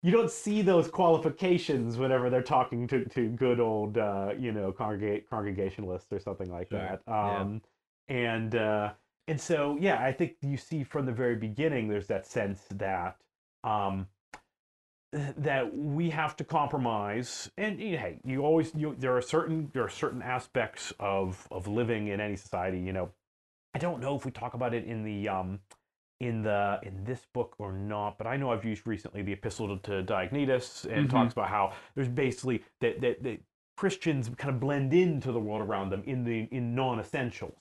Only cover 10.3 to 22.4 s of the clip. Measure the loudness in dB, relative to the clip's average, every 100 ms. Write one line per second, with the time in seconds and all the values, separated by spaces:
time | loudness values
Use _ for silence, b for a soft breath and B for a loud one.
10.3 | -2 -4 -4 -4 -4 -2 -2 -2 0 0
11.3 | 2 -2 0 0 2 0 -2 0 -4 -2
12.3 | -2 -2 -4 -8 -6 -2 -2 -4 -8 _
13.3 | _ _ _ -2 0 0 -2 -6 _ _
14.3 | -20 _ _ _ _ _ _ _ -6 -6
15.3 | -2 0 2 0 -2 -2 0 0 2 -2
16.3 | -2 -2 2 2 2 2 2 0 -2 -4
17.3 | -8 -12 -4 -4 -2 -4 -4 -4 -6 -4
18.3 | 0 4 4 4 0 -4 -2 2 2 4
19.3 | 2 2 -2 -2 -2 -2 0 -4 -2 -4
20.3 | -4 -2 0 0 -4 -12 -4 0 2 0
21.3 | -4 -8 -8 -2 0 0 0 -2 -2 -2
22.3 | -4